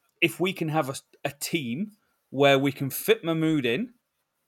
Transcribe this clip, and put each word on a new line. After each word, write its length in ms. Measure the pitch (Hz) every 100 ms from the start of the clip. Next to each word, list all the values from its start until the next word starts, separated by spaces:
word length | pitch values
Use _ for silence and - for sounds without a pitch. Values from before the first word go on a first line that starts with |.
| _ _
if 180 | 170 -
we 140 | 190
can 160 | 185 160
have 200 | 156 135
a, 60 | 135 - _
a 80 | 135
team 600 | - - 170 123 123 208 - _ _ _
where 260 | 131 139 139
we 120 | 139
can 180 | 135 135
fit 340 | - - 220
Mahmood 420 | 165 160 160 156 120
in, 280 | 127 254 - _ _ _ _